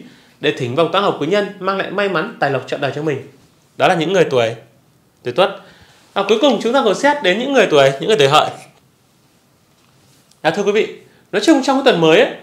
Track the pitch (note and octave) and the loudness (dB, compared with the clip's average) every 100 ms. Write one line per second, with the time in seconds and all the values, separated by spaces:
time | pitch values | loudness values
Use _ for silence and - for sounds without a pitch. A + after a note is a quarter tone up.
0 | - - _ _ D3 D3+ B2 C#3 D#3+ F#3+ | -14 -20 _ _ -6 -4 -4 -2 0 0
1 | G3+ C#3 D3 G3+ G3 - F#3 G3 - F#3 | -2 -2 -2 -2 -4 -6 -6 -6 -6 -4
2 | G3 E3+ G#3+ - C#3+ C3 - C#3+ C#3 C3+ | -4 -4 -6 -6 -4 -4 -6 -6 -6 -4
3 | D#3 C3+ - - _ _ _ - C#3+ F3+ | -6 -6 -10 -20 _ _ _ -2 0 0
4 | D#3 F#3+ D#3 B2+ A2+ A#2+ - _ _ _ | 0 0 2 0 0 -4 -16 _ _ _
5 | _ _ B2 A#2+ G3 - - - _ _ | _ _ -6 0 -2 -2 -18 -20 _ _
6 | _ G3+ G3 A3 D4 G3+ A3+ C4+ A3+ F3 | _ -6 -2 2 2 0 0 0 0 0
7 | C#4 D4 F#3 G3+ C4 C4+ F#3+ D3 C3+ C#3+ | 0 0 -2 -2 0 0 2 4 4 2
8 | E3 G3+ C3+ D3+ - - - _ _ _ | -2 2 4 2 0 -4 -18 _ _ _
9 | _ _ _ _ _ _ _ _ _ _ | _ _ _ _ _ _ _ _ _ _
10 | _ _ _ _ D3+ F3+ G3 G#3 - - | _ _ _ _ -4 -2 0 0 -2 -8
11 | - _ _ - - C#4 C4 C4 C4 F3 | -20 _ _ -2 2 2 2 2 2 4
12 | D#3+ F3 C4 - | 4 4 4 -2